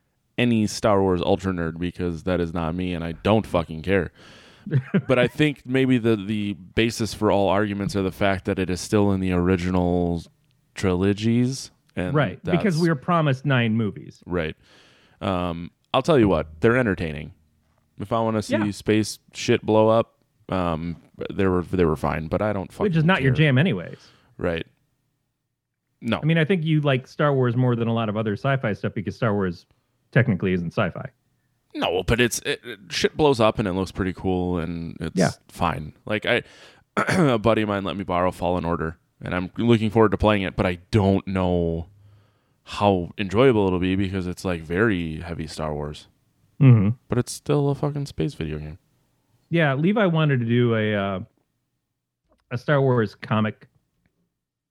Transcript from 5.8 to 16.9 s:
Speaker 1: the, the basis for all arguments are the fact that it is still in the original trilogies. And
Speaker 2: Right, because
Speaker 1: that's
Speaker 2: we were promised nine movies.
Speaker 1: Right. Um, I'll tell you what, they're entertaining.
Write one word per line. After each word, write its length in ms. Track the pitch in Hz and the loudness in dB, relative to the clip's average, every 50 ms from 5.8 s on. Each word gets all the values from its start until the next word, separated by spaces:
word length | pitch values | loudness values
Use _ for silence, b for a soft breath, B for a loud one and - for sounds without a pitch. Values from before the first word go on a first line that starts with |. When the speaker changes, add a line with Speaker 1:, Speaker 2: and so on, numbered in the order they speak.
| 135 127 131 120 | 4 4 2 2
Speaker 1:
the, 160 | 107 117 113 | 4 2 0
the 380 | 101 95 101 110 107 104 101 98 | 0 0 -4 -4 -4 -4 -4 -6
basis 600 | 73 92 - - 113 113 117 - - 117 - - | -8 -12 -6 -2 0 0 0 0 -2 -4 -6 -4
for 180 | - 107 104 87 | 0 0 2 2
all 160 | 101 98 90 | 4 2 2
arguments 480 | 92 101 107 101 101 101 101 92 98 | 2 2 0 0 -2 -4 -4 -4 -2
are 60 | 101 95 | -2 -2
the 100 | 95 - | -2 -2
fact 320 | - 104 98 98 90 - | 0 0 0 0 0 -2
that 160 | 104 95 95 | -4 -2 -2
it 100 | 92 82 | -2 -2
is 100 | 90 85 | -4 -6
still 300 | - - 107 104 101 101 | -2 0 2 2 4 2
in 80 | 98 95 | 2 0
the 140 | 95 92 90 | 0 0 0
original 880 | 87 87 90 95 87 87 92 92 90 90 87 90 87 87 87 87 82 80 - _ _ _ _ _ _ _ _ _ | 2 4 2 2 2 2 0 0 2 2 2 2 2 0 0 -2 -4 -6 -10 _ _ _ _ _ _ _ _ _
trilogies. 960 | - - 95 90 87 95 101 101 101 107 117 117 120 123 127 135 - - - - _ _ _ _ | -4 -2 0 2 2 2 2 0 0 0 0 2 2 0 0 -2 -6 -12 -16 -18 _ _ _ _
And 180 | - 90 92 139 | -6 -6 -2 0
Speaker 2:
Right, 260 | 151 131 95 - - - | 0 0 0 -4 -8 -4
because 300 | - 175 170 - 202 156 | -2 -2 0 0 0 0
Speaker 1:
that's 0 | 160 175 | 2 2
Speaker 2:
we 60 | 165 | 0
were 60 | 165 | 0
promised 500 | 131 - - 175 165 156 143 131 131 - | -2 0 0 0 2 2 2 0 0 0
nine 320 | 143 131 120 117 110 107 | 0 2 2 2 2 0
movies. 460 | 117 113 98 - 76 - - - - _ | 0 -2 -2 -4 -8 -14 -18 -20 -20 _
Speaker 1:
Right. 320 | - 87 87 80 78 - - b b b b b b b b b b b b | -4 -4 -2 -2 -4 -6 -10 b b b b b b b b b b b b
Um, 520 | - 101 95 87 90 87 82 85 87 - - _ _ _ - | -4 -2 -2 -2 -2 -4 -4 -6 -10 -12 -16 _ _ _ -2
I'll 80 | 131 131 | 0 2
tell 140 | - 160 131 | 4 4 4
you 100 | 110 98 | 4 4
what, 320 | 87 78 78 - - - | 4 2 0 -4 -6 0
they're 160 | - 113 117 | 2 2 2
entertaining. 560 | 131 123 107 | 2 2 0